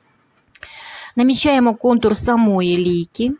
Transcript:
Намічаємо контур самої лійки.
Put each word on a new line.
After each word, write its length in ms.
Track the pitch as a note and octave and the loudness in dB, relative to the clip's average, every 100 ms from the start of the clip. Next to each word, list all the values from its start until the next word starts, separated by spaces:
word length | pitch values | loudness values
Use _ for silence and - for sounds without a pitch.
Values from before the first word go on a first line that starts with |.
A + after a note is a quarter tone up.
| _ _ _ _ _ _ - - - - - A#3+ | _ _ _ _ _ _ -20 -20 -20 -20 -8 0
Намічаємо 600 | B3+ B3 D4+ C4+ A#3+ A3 | 0 2 0 2 0 0
контур 400 | B3 A#3 G#3+ G#3 | 0 2 0 0
самої 600 | - A#3 A3 F#3+ F3+ F3 | 0 2 2 2 0 0
лійки. 540 | F3+ F3 E3+ - A#3+ | 0 -2 -4 -4 -4